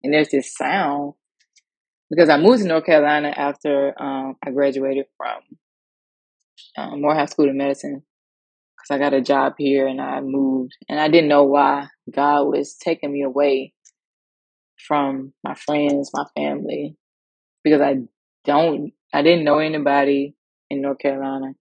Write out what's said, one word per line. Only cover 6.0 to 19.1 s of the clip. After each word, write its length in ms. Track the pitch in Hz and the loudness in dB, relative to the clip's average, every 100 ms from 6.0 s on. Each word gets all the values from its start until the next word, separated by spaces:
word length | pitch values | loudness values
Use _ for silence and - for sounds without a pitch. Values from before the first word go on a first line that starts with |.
| _ _ _ _ _ _ - - | _ _ _ _ _ _ -18 -12
um, 240 | - 143 | -10 -2
Morehouse 300 | 147 156 143 | 0 0 -2
School 180 | - 143 | 2 0
of 60 | 135 | 2
Medicine, 480 | 139 139 143 139 _ _ _ _ _ _ _ _ | -4 -4 -8 -14 _ _ _ _ _ _ _ _
'cause 140 | - | -8
I 60 | 139 | -2
got 160 | 143 | 0
a 80 | 135 | 0
job 320 | 123 139 135 - | 2 0 0 -2
here 300 | 139 139 135 | 0 0 0
and 140 | 131 | -4
I 200 | 135 139 | -8 -8
moved. 520 | 135 135 135 135 127 - - | -6 -2 0 -2 -6 -14 -10
And 100 | 147 | -2
I 80 | 156 | 4
didn't 220 | 165 151 | 4 6
know 140 | 143 | 4
why 440 | 139 143 139 143 139 _ - | 4 4 2 0 -6 _ -10
God 380 | - 143 147 143 | -2 2 2 0
was 280 | 143 143 - | -2 -4 -6
taking 360 | - 165 143 | -4 -4 -4
me 100 | 143 | -4
away 520 | 139 131 143 135 135 _ _ _ _ _ _ _ _ _ _ _ - | -4 0 0 0 -4 _ _ _ _ _ _ _ _ _ _ _ -4
from 460 | 147 139 135 135 _ | -2 -2 -4 -10 _
my 120 | 143 143 | -12 -10
friends, 560 | - 147 147 143 143 | -4 -2 0 -2 -4
my 120 | 143 - - | -8 -8 -6
family, 640 | 147 143 151 147 147 - _ _ _ _ _ _ | -6 -6 -8 -8 -10 -14 _ _ _ _ _ _
because 180 | 151 147 | 2 4
I 160 | 143 135 117 _ _ _ - | 4 0 -6 _ _ _ 0
don't, 480 | 143 165 143 147 _ _ | 2 2 0 -8 _ _